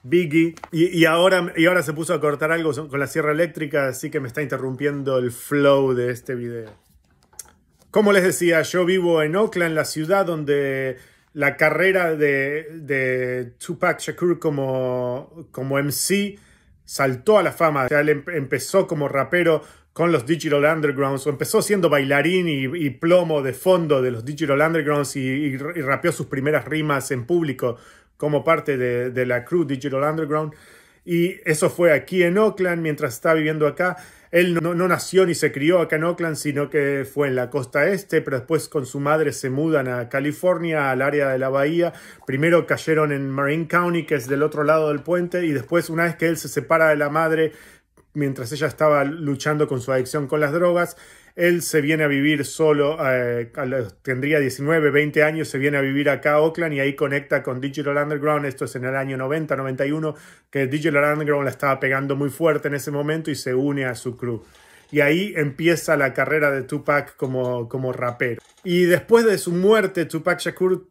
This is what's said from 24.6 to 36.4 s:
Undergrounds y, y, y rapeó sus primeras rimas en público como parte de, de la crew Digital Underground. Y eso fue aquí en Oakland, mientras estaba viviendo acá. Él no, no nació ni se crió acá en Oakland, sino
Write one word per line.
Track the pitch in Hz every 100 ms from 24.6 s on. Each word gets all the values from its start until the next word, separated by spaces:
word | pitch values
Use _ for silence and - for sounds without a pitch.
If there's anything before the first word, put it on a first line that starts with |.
Undergrounds | 160 165 143 147 139 143
y, |
y, | 131 135 151
y | 131 147 175
rapeó | 131 135 170
sus | - -
primeras | 139 139 147
rimas | - 156 156 135 -
en | 131 117
público | 175 156 127 127 110 - - _ _
como | 147 147
parte | 160 160 151 135
de, | 123 120 123
de | 127 123
la | 123
crew | 117 175 143
Digital | 135 143 135
Underground. | 147 156 151 151 156 - - - _ _
Y | - 170 175 -
eso | - 151 175
fue | - 170
aquí | 143 - 185
en | 175 185
Oakland, | 214 190 180 170
mientras | 160 143 135
estaba | - 170
viviendo | 160 151 156 147
acá. | - 180 175 - - _
Él | 170 180
no, | 170 165
no | 175 185
nació | 160 - 185 185
ni |
se | 156 151
crió | - 151 180
acá | 160 156
en |
Oakland, | 165 170 165
sino | 151